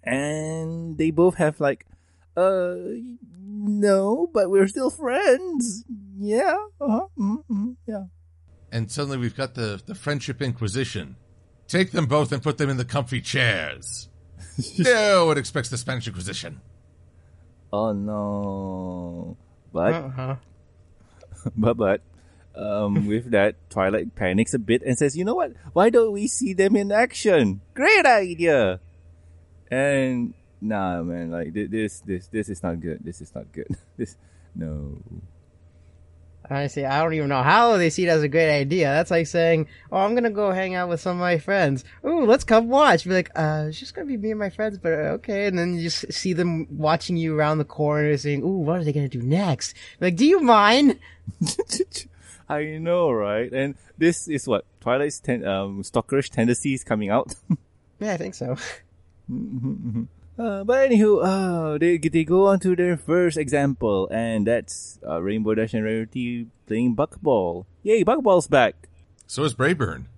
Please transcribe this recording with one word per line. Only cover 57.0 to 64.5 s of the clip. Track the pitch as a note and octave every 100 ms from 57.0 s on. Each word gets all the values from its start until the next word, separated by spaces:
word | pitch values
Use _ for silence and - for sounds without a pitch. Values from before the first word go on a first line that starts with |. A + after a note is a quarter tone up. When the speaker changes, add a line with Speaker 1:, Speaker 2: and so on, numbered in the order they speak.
| G2+
Speaker 1:
out? | A2 - - _
<laughs> | E3+ _ _ _ _
Speaker 3:
Yeah, | G#3
I | F3+
think | - -
so. | B2 C3 - - _ _ _ _ -
Speaker 1:
Mm-hmm, | B2 G#3+ C3 B2+
mm-hmm. | G3 A#2+ A2+ A#2 _ - -
Uh, | A#3 G3
but | G3+ B3+ C4+
anywho, | A#3 G#3+ G3+ F#3
uh, | F#3+ F#3+ E3+ D#3+ D3+
they, | E3+ E3+
they | D3+ D#3+
go | D#3+ F3+ G3
on | G3
to | F#3 F3+
their | F3+ E3
first | - E3+ F3 D3+
example, | D3 C#3+ C#3 C3+ A#2 G2 F#2
and | A2 A#2 A2
that's, | G#2